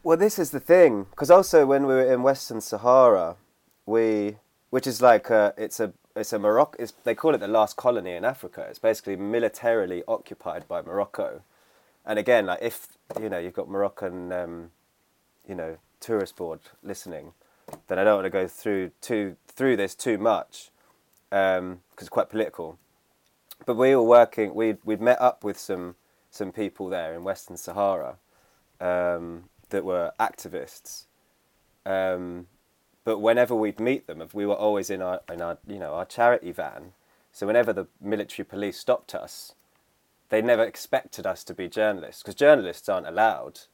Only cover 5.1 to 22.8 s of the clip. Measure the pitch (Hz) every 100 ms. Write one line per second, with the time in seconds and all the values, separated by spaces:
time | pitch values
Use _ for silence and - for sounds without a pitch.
5.1 | 110 - 113 104 - 110 - 107 - _
6.1 | - 104 107 104 113 147 - 113 _ 120
7.1 | 113 160 131 101 110 104 - 127 120 90
8.1 | 87 110 139 90 - - - 113 110 -
9.1 | 95 101 117 113 - 120 117 92 90 -
10.1 | 113 - 98 87 82 - 87 82 95 101
11.1 | - 98 - _ _ _ _ _ _ -
12.1 | 107 104 120 95 90 117 - - _ _
13.1 | - 110 92 87 85 82 98 101 - 95
14.1 | 90 90 90 87 85 85 _ _ _ _
15.1 | _ _ _ - 92 82 80 _ _ -
16.1 | 110 95 - 85 78 _ _ - 95 92
17.1 | 80 73 _ _ _ - - _ 92 101
18.1 | 101 95 92 90 - 110 98 90 _ -
19.1 | 110 101 - _ - 135 110 95 - 131
20.1 | 104 113 95 - - - _ _ _ _
21.1 | _ _ 98 95 92 92 90 _ - 95
22.1 | - - 107 107 - 82 82